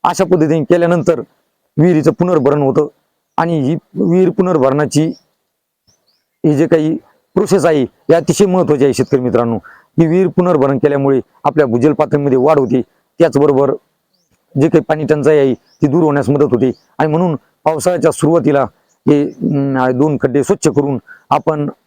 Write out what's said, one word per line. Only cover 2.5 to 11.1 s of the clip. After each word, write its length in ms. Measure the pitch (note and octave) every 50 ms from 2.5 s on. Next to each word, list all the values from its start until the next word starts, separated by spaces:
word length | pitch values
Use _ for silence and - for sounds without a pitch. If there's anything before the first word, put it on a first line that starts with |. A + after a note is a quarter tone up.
| C#3+ D3
होतं 260 | C#3+ C3+ C3+ - D3+ C#3+ _ _ _ _ _ _ _ _ _
आणि 220 | - E3 E3+ E3+ D#3
ही 160 | C3+ C3 E3 - _ _ _
विहीर 360 | - - F3+ E3+ F#3 F#3+ G3+
पुनर्भरणाची 840 | - - F#3 F3+ F3+ D#3 B2+ C3+ C3 D3 D3+ B2+ - C#3+ D#3 D#3+ - - _ _ _ _ _ _ _ _ _ _ _ _ _ _ _ _ _ _ _ _ _ _ _ _ -
ही 100 | D#3 D3+
जे 120 | C3 E3
काही 300 | E3 E3+ D#3+ D#3 D#3 D#3+ D#3+ _ _ _ _ _ _ _
प्रोसेस 300 | F#3+ G#3 F#3 F#3+ G3 C3+
आहे, 160 | E3+ D#3 D3
ही 320 | B2+ A#2+ _ _ _ - D#3+
अतिशय 320 | E3+ - - D#3 - G#3+
महत्त्वाची 380 | F#3+ F3+ F#3 E3+ - D3+ C3+ C3+
आहे 100 | C#3 B2
शेतकरी 280 | - C3 - - C3
मित्रांनो. 380 | B2+ B2 A2+ A#2 A#2+ A#2 A#2 A#2 _ - - _ _ _ _ -
ही 80 | E3
विहीर 200 | D#3+ E3 F#3 F#3+
पुनर्भरण 500 | F3 - - F3+ F3+ F3 D3 C3 C3+ C#3
केल्यामुळे 440 | B2+ - D3 C#3+ C#3 C#3 C#3